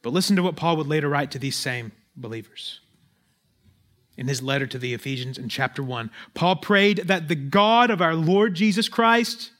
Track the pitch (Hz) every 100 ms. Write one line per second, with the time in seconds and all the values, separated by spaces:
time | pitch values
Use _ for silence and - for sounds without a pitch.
0 | 117 160 - 196 180 160 165 160 147 156
1 | 147 143 139 135 135 - 139 123 113 -
2 | _ - 117 113 104 - - - _ _
3 | _ _ _ _ _ _ _ _ _ _
4 | _ - 127 135 131 139 135 127 127 117
5 | 139 131 127 131 131 - 131 - 135 123
6 | 113 - - - 170 185 - 202 202 208
7 | 185 185 156 165 139 190 208 233 240 202
8 | 170 165 160 190 226 170 214 196 220 -
9 | 226 233 233 - - _